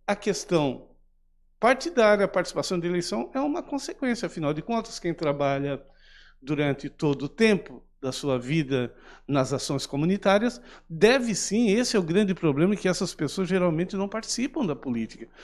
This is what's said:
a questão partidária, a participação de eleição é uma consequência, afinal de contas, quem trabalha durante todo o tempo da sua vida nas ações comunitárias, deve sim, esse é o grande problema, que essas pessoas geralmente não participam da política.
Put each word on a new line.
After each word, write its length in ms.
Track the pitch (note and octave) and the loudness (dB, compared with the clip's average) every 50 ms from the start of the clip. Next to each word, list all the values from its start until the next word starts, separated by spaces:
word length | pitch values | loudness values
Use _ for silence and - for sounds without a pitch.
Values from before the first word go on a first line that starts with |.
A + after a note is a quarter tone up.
| - | -4
a 120 | - G3+ G3 | -4 -4 -2
questão 720 | - G#3+ F#3 - - - F#3 D#3+ D3 C3+ A#2+ - - - _ _ _ _ _ _ _ _ _ _ _ _ _ - | 0 -4 -4 -2 -2 0 2 2 2 2 -2 -4 -12 -20 _ _ _ _ _ _ _ _ _ _ _ _ _ 2
partidária, 680 | - A#3 C4 B3+ - E4+ E4+ B3 A3 G#3 G#3 G3+ G3 | 4 4 4 4 0 -4 2 4 6 6 6 4 4
a 20 | F#3 | 0
participação 500 | - F#3 F3 - - D3+ - - F#3+ F3 | 0 -2 -2 -2 -4 -4 -4 -2 -2 -2
de 100 | E3 F3 | -2 -2
eleição 440 | F3+ F3+ E3+ - G3+ A3+ - - - | -2 -2 -2 -2 -4 -4 -6 -4 -4
é 60 | C4+ | -4
uma 240 | C#4 D4 D4+ - - | -2 -2 -2 -4 -6
consequência, 640 | - D4 C#4 - - - - C#4 B3+ A#3 A3+ - E3 | -6 -8 -8 -8 -8 -8 -4 -2 -2 -2 -2 -4 -6
afinal 260 | - F3+ D#3 C#3+ D#3 | -6 -4 -2 -2 -2
de 80 | D#3 | -4
contas, 380 | - - A#3 A3+ A3 - - - | -4 -4 -4 -4 -4 -6 -10 -6
quem 140 | - E3+ D#3 | -4 -4 -4
trabalha 680 | - E3 D3 C#3+ C#3+ C#3+ C#3 C#3 C#3 C#3 C#3 C#3 B2+ - - _ _ - - - - - - _ _ | -2 0 -2 0 0 0 0 0 0 -2 -4 -4 -6 -10 -16 _ _ -20 -20 -20 -20 -20 -20 _ _
durante 480 | - C3 D3+ C#3+ D3 C#3+ C3+ - - C#3+ | -6 -4 0 0 2 0 0 -2 -4 -12
todo 340 | - - E3 D3+ C#3+ B2+ C#3 | -8 -2 0 0 0 0 -2
o 60 | D3 | -6
tempo 540 | - - A3+ A3+ G#3 E3 - - B2+ - - _ _ - | 0 2 4 4 4 2 0 -6 -16 -20 -20 _ _ -8
da 120 | - C3 B2+ | -6 -6 -6
sua 260 | - - C#3+ B2+ B2 | -4 -2 0 0 0
vida 560 | A#2+ B2+ D3+ E3 D3 B2+ C#3 C3 B2 A2+ - - - - - - - - | 0 0 0 0 0 0 0 0 0 -2 -6 -14 -20 -20 -20 -16 -6 -2
nas 240 | C#3 C#3 C3 A#2 | 0 0 2 2
ações 340 | C#3 B2+ - - D3 C3+ - | 0 -4 -2 -2 -4 -4 -4
comunitárias, 760 | - - C#3 D3+ F3 G3 G3 - G3+ G3 G#3 A3+ B3 - - - - - - _ - | -4 -4 0 2 2 0 2 4 4 4 4 4 0 -2 -4 -16 -20 -20 -20 _ -10
deve 460 | E3 D#3 G3 A3 C4 C4+ B3 A3+ G3 | -2 4 6 6 6 4 2 0 -2
sim, 340 | - - - G3 A3+ A#3+ G#3+ | -2 -2 0 0 2 4 4
esse 280 | F#3+ A3+ B3 A#3+ - G#3 | 4 2 2 2 0 0
é 20 | |
o 40 | F3+ | 0
grande 300 | D#3 E3 G3+ A3 F#3+ F#3 | 2 2 2 2 2 0
problema, 400 | - - D#3 C3+ C#3 E3+ G3 G#3 | 0 0 0 2 4 2 2 2
que 140 | F3+ - F#3 | 2 0 0
essas 260 | E3+ - G3 E3+ - | 0 0 -2 -6 -4
pessoas 360 | - D#3+ C3+ - G3 F#3+ E3+ | -4 -4 -4 -2 -4 -2 0
geralmente 480 | F#3+ F#3 F3+ F3 D#3 D#3 F3+ F#3+ - F#3+ | 0 2 2 2 2 0 -2 -2 -2 -4
não 100 | G3 G3 | -4 -4
participam 580 | - A3 - - - - A#3+ C#4+ - D#4+ B3+ | -6 -8 -8 -6 -4 -4 -4 -4 -2 -2 -2
da 80 | E3 C#3 | -2 -2
política. 540 | - - C#3 A#2+ A#2 A2+ G#2+ - - A#2 - _ - | -4 -4 -4 -4 -2 -4 -6 -8 -16 -18 -20 _ -20